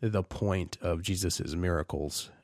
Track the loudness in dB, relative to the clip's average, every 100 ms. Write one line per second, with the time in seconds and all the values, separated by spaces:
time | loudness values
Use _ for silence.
0 | 0 0 -2 0 2 2 0 -2 0 0
1 | 0 0 0 0 -2 0 2 2 0 -2
2 | -4 -4 -8 -12